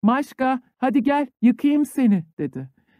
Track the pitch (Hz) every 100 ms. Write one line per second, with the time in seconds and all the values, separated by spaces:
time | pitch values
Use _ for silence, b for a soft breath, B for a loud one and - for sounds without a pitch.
0 | 202 262 277 - 262 262 - _ 262 269
1 | 240 285 277 _ 233 247 285 294 285 -
2 | 240 190 160 - 143 131 135 _ _